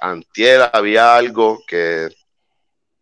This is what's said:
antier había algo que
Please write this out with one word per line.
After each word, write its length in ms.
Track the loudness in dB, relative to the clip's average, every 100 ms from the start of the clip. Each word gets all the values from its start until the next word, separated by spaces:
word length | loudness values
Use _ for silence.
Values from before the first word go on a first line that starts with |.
antier 680 | -12 -12 -14 -2 2 2 2
había 440 | 0 0 2 4 4
algo 440 | 2 0 -2 -2 -8
que 400 | -6 -4 -6 -8 -14 _ _ _ _ _ _ _ _